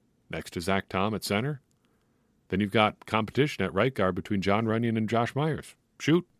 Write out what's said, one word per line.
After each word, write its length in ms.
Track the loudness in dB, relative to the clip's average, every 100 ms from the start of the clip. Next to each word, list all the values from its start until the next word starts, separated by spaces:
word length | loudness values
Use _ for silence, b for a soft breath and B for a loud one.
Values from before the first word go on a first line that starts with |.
| _ _ -14
next 220 | -12 -8
to 100 | -6
Zach 260 | -2 -2 0
Tom 260 | -2 -2
at 120 | -4 -2
center. 340 | -2 -2 -6 _ _ _ _ _ _ _ _ -6
Then 100 | -2
you've 120 | 0
got 360 | 4 4 2 -2
competition 560 | 0 0 0 0 0
at 100 | -2
right 200 | 2 0
guard 200 | 2 0
between 280 | 0 -2 -2
Jon 240 | 2 2 2
Runyan 320 | 0 0 0
and 120 | 0
Josh 260 | 2 0 0
Myers. 400 | -2 -4 -8 -20 _ -6
Shoot, 280 | 2 2 2 _